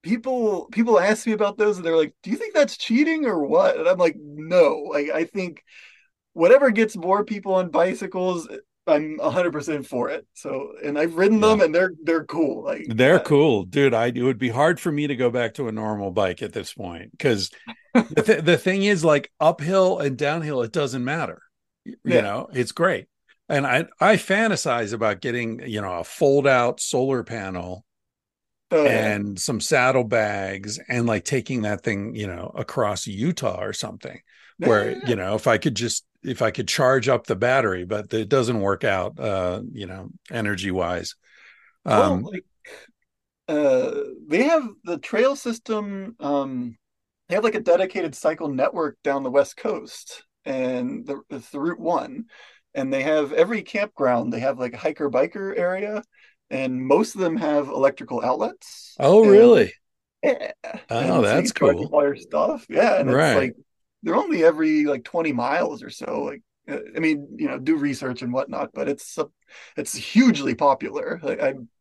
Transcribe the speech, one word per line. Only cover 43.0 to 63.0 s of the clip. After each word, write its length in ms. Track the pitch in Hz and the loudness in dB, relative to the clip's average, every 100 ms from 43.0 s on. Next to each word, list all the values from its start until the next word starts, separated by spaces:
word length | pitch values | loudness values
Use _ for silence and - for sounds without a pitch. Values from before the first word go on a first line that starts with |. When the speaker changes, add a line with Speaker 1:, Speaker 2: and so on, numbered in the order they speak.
| _ _ _ _ - | _ _ _ _ -4
Speaker 1:
uh, 440 | 151 143 131 123 143 139 - - | 0 4 4 2 -4 -8 -12 -2
they 160 | 165 | 2
have 240 | 277 320 240 - | 4 2 0 -12
the 140 | 175 170 | -8 -8
trail 380 | - 214 262 285 | -4 0 2 0
system. 800 | 240 233 - 214 208 196 190 233 | -6 -8 -6 -6 -4 -10 -12 -10
Um, 580 | 139 143 135 127 123 113 _ _ _ _ _ | -2 -2 -2 -6 -8 -12 _ _ _ _ _
they 80 | 185 | 0
have, 80 | |
like, 120 | 220 - | 0 -2
a 60 | |
dedicated 540 | 117 175 185 196 165 131 | 2 2 2 -4 -8 -4
cycle 320 | 160 160 156 | -4 -2 -6
network 480 | 131 143 175 151 - | -2 -2 -2 -6 -4
down 200 | 147 139 | -4 -4
the 80 | 135 | 0
West 260 | 135 139 - | 0 0 -4
Coast, 640 | - - - - - - _ _ - | -6 -6 -10 -20 -20 -20 _ _ -8
and 600 | 131 127 127 123 143 - | -4 -4 -4 -6 -8 -10
the, 160 | 139 _ | -12 _
it's 200 | 143 - | -16 -12
the 100 | 143 | -6
Route 200 | 160 170 | -4 -4
One, 460 | 165 170 - - - - - _ _ | -2 -2 -4 -14 -16 -20 -20 _ _
and 180 | 139 135 | -8 -4
they 100 | 135 | -2
have 300 | 139 156 143 | 0 0 0
every 280 | 151 175 226 | 2 2 0
campground. 680 | 190 208 208 - 135 120 117 | -6 -6 -6 -2 0 2 0
They 60 | 117 | -2
have, 180 | 131 131 | -4 -2
like, 140 | 123 | -6
a 40 | 117 | -4
hiker 320 | 156 151 143 | -6 -4 -2
biker 480 | 123 143 202 196 180 | 0 0 -2 -6 -2
area, 460 | 175 190 208 214 - _ _ _ _ | -2 -2 -6 -8 -10 _ _ _ _
and 320 | 131 131 127 131 | -6 -4 -4 2
most 300 | 156 220 - | 2 2 -2
of 60 | |
them 160 | 180 160 | -2 -2
have 300 | 156 147 143 | 0 0 -2
electrical 540 | 131 135 - - 120 | 0 0 0 -8 -4
outlets. 760 | 120 - 349 - - - - - | -2 -2 -2 -6 -20 -20 -20 0
Speaker 2:
Oh, 220 | 135 202 | 6 8
Speaker 1:
And 80 | 220 | 10
Speaker 2:
really? 440 | 202 240 214 101 - _ _ _ _ | 10 10 8 4 -2 _ _ _ _
Speaker 1:
yeah. 280 | - - - - - - - | -2 -2 -6 -12 -14 -14 -6
Speaker 2:
Oh, 320 | 113 156 175 | -2 2 2
Speaker 1:
And 60 | 101 | 4
so 100 | 135 | 2
you 60 | |
Speaker 2:
that's 80 | - | 0
Speaker 1:
charge 260 | - 139 107 | 2 2 2
Speaker 2:
cool. 80 | - | 2
Speaker 1:
up 80 | |
all 100 | 147 | 2
your 120 | 143 139 | 2 -2
stuff. 500 | - 151 - 294 - | -4 -2 0 -2 -4
Yeah, 300 | - 220 | 2 4
and 100 | - | 2